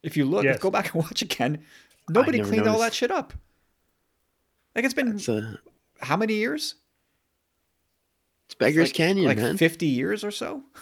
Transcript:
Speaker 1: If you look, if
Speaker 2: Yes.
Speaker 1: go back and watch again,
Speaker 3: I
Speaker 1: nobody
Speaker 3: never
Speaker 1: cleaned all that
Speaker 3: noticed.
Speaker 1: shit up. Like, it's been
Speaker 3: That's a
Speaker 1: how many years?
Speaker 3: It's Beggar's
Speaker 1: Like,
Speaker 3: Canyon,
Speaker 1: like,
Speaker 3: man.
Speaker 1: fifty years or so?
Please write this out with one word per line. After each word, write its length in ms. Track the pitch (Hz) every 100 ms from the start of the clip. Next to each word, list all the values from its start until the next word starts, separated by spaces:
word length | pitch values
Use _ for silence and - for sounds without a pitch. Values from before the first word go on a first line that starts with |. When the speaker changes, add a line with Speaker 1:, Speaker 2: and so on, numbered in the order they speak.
Speaker 1:
If 120 | 160 151
you 80 | 135
look, 200 | 190 139
if 60 |
Speaker 2:
Yes. 80 | 127
Speaker 1:
go 100 | 190
back 240 | - 196
and 100 | 170
watch 180 | 160 -
again, 420 | - - 127 151 - - _ _ -
Speaker 3:
I 40 |
Speaker 1:
nobody 260 | 170 285 247
Speaker 3:
never 120 | 202
Speaker 1:
cleaned 180 | 214 214
all 60 | 220
that 80 | 233
Speaker 3:
noticed. 120 | -
Speaker 1:
shit 120 | 240
up. 220 | 370 - - _ _ _ _ _ _ _ _ _ _ _ _ _ -
Like, 100 | 254
it's 80 |
been 180 | 269 254
Speaker 3:
That's 180 | 208 -
a 300 | 110 110 104 _ _ _ _
Speaker 1:
how 180 | 123 156
many 160 | 220
years? 420 | 214 226 302 - - _ _ _ _ _ _ _ _ _ _ _ _ _ _ _ _ _
Speaker 3:
It's 80 | -
Beggar's 340 | 120 151 165
Speaker 1:
Like, 40 | -
Speaker 3:
Canyon, 300 | 165 196 165
Speaker 1:
like, 120 | 113
Speaker 3:
man. 200 | 117 98
Speaker 1:
fifty 280 | 165 165 160
years 360 | 123 135 208
or 80 | 208
so? 320 | 208 - 285 - -